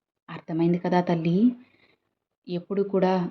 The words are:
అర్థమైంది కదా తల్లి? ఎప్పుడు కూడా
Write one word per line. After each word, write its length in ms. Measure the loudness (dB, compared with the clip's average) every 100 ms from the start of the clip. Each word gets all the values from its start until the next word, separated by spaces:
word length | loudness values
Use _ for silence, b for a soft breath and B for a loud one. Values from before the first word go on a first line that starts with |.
| _ _ -18
అర్థమైంది 480 | -18 -8 0 0 0
కదా 240 | 2 0
తల్లి? 500 | 2 0 0 2 2 0 b b b b _ _ _ _ -10
ఎప్పుడు 340 | -10 -4 -4
కూడా 480 | -2 0 2 0 -2